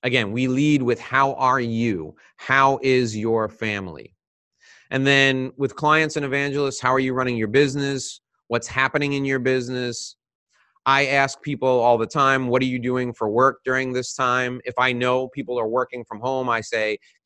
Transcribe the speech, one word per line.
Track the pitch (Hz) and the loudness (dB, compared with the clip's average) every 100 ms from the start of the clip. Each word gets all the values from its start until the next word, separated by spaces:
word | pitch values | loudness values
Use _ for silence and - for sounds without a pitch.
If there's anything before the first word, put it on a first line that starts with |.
Again, | 123 123 104 | 0 0 0
we | 113 127 | -2 -2
lead | 127 151 147 | 2 2 2
with, | 123 117 | 2 -2
"How | - 131 139 | 0 0 0
are | 135 131 131 | 0 0 0
you? | 120 113 117 95 78 - _ _ | -2 -2 -2 -2 -6 -16 _ _
How | - 135 139 135 | 0 4 4 2
is | 135 127 123 107 | 2 2 2 -2
your | 110 113 107 | 0 0 -2
family?" | 110 110 104 95 73 - _ _ _ _ _ _ - _ | -4 -6 -4 -6 -12 -18 _ _ _ _ _ _ -20 _
And | 131 135 | 0 4
then | 139 135 131 131 - | 6 6 2 -4 -4
with | 139 - | -6 -2
clients | 151 156 156 156 | 2 2 2 -2
and | |
evangelists, | 143 135 143 139 139 131 | -4 -2 -2 -2 -4 -2
"How | 127 | 0
are | 131 | 2
you | 131 | 0
running | 127 127 120 | -2 -2 -2
your | 110 | 2
business? | 127 143 139 139 139 - - _ _ _ | 4 4 2 -4 -4 -8 -14 _ _ _
What's | 117 - | -4 -2
happening | - 135 147 143 | 0 0 0 -2
in | 143 139 | -2 -2
your | 135 | -2
business?" | 123 131 123 127 123 117 - - _ _ _ _ _ _ - | 0 0 -2 -6 -6 -8 -12 -18 _ _ _ _ _ _ 2
I | 135 139 | 2 4
ask | 139 139 - | 2 2 -2
people | - 135 131 | -8 -2 2
all | 127 117 120 | 4 4 4
the | 113 | 2
time, | 156 135 135 127 | 2 2 2 2
"What | 127 | 0
are | |
you | 131 127 | 0 -2
doing | 120 127 123 | -2 -2 -4
for | 117 110 | -4 -2
work | 110 131 131 | 2 2 2
during | - 131 131 | -4 -2 -2
this | 127 123 | -4 -6
time?" | - 127 123 127 123 | -2 0 0 -2 -6
If | 123 123 | -8 0
I | 127 | 0
know | 123 127 127 127 | 2 0 0 -2
people | 143 123 123 | -8 -6 -4
are | 110 | -2
working | 120 127 123 117 | -2 -2 -6 -12
from | 110 | -8
home, | 120 131 127 | -4 -4 -2
I | 117 | -2
say, | 107 117 107 104 _ _ | -2 -2 -2 -4 _ _